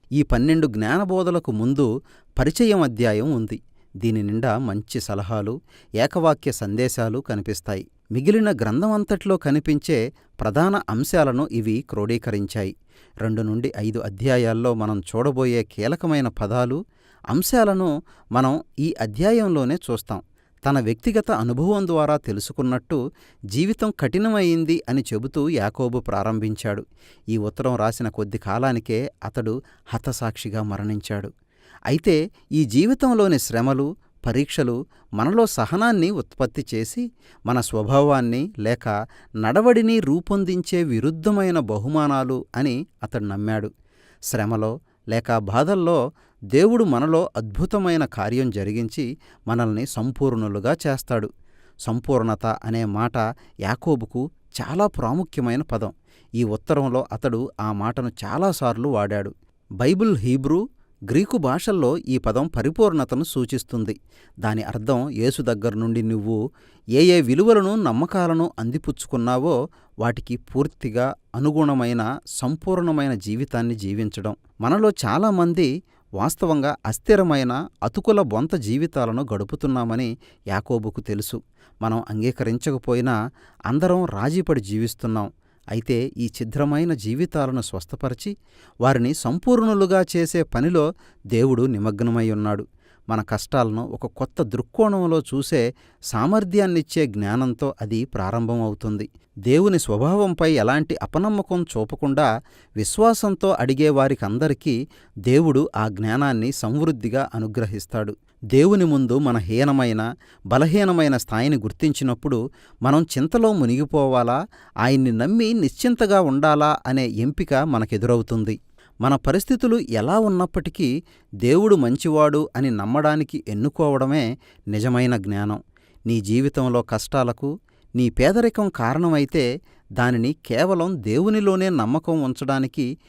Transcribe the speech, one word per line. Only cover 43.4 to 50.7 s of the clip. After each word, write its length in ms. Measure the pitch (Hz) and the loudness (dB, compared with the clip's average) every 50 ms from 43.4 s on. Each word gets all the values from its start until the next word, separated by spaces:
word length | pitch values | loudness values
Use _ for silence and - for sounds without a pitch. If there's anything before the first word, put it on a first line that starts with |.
| 104 107 110 110 101 107 - _ _ _ _ _ _ _ _ _ - | -4 -2 -2 -4 -4 -6 -10 _ _ _ _ _ _ _ _ _ -10
శ్రమలో 560 | - - 113 104 104 117 107 110 110 113 - - _ _ _ _ - | -6 -4 -2 -2 -2 -2 -2 -2 -2 -4 -6 -10 _ _ _ _ -4
లేక 280 | 110 117 - - 120 113 | -4 -2 0 0 0 -2
బాధల్లో 720 | 104 98 98 120 147 160 202 190 175 165 170 151 120 135 - _ _ _ _ _ - | 0 0 0 2 2 2 2 2 2 2 2 2 0 -2 -6 _ _ _ _ _ -4
దేవుడు 400 | 101 127 139 180 220 233 240 226 | 0 4 6 6 6 6 4 4
మనలో 460 | 185 131 120 139 156 160 160 180 - - - | 4 2 2 2 2 2 2 0 0 -4 -6
అద్భుతమైన 680 | 110 110 98 131 170 185 - 208 190 180 170 160 151 | -8 -6 -4 -2 -2 0 0 0 0 0 2 0 0
కార్యం 440 | - - - 98 107 117 127 131 127 | -2 -4 -4 -4 -2 0 0 0 0
జరిగించి 680 | 104 101 95 101 107 113 117 110 - - 139 120 135 - _ - - _ - 110 | -2 -2 -4 -4 -2 -4 -4 -6 -6 -6 -6 -6 -8 -12 _ -20 -20 _ -6 -4
మనల్ని 380 | 113 117 120 113 107 107 127 | -2 0 0 0 -2 -2 -4
సంపూర్ణులుగా 920 | 139 - - - 131 123 - 139 135 120 113 107 107 101 101 95 120 | -6 -6 -4 -4 -4 -4 -2 -2 0 0 0 -2 -4 -4 -4 -2 -2